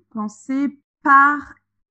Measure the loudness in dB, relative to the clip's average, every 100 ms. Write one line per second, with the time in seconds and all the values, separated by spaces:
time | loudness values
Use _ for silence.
0 | _ -12 -12 -12 -10 -6 -6 -10 _ _
1 | 2 4 4 -2 -10 -20 _ _ _